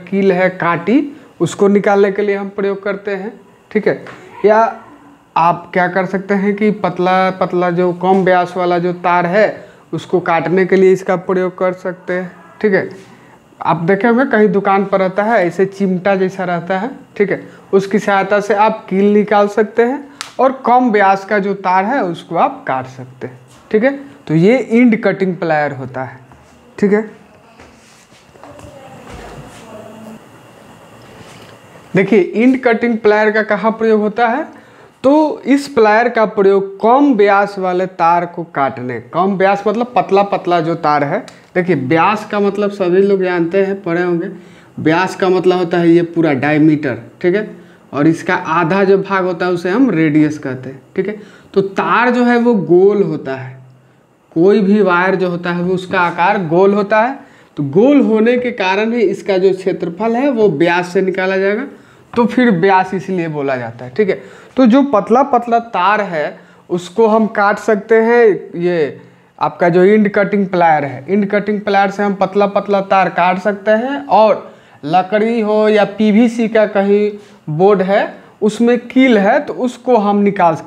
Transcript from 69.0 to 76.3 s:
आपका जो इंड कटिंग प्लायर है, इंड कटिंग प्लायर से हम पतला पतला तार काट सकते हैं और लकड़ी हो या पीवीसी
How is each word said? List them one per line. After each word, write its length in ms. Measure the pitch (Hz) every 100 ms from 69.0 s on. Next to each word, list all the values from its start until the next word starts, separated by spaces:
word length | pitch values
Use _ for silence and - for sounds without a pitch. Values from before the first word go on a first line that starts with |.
| - _ _ -
आपका 300 | 151 - 175
जो 140 | 180
इंड 240 | 185 214 208
कटिंग 360 | 208 196 202 190
प्लायर 380 | 180 165 151
है, 200 | 139 127 127
इंड 200 | 202 202
कटिंग 300 | 208 202 208
प्लायर 300 | 208 196 196
से 120 | 190
हम 120 | 202
पतला 320 | 196 185 202 202
पतला 320 | 202 196 196
तार 260 | 196 190 180
काट 280 | 175 175 185
सकते 320 | 214 202 214
हैं 260 | 214 254 277 285
और 420 | 196 220 - - - _ _
लकड़ी 560 | 143 180 185 214 226 233
हो 280 | 208 214 214
या 160 | 208 202
पीवीसी 580 | 202 214 208 240